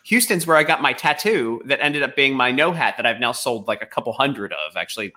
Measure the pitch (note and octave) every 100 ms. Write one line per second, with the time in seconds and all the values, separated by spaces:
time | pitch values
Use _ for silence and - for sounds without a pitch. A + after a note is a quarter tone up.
0 | - A#3 A#3 F#3+ E3 D#3+ D#3 D#3 C#3 B2+
1 | D#3 D3 G#3 G#3+ A#2 A2+ C3 C3+ D3 D3
2 | C#3 - C#3 C3+ B2+ C3 E3 E3+ A#2 G2
3 | A#2 A2+ A#2+ B2+ - A#2 G2+ G#2+ G#2+ -
4 | A#2+ A2 C#3 A#2+ G2+ D2+ D#2 E2 F2 -
5 | G2+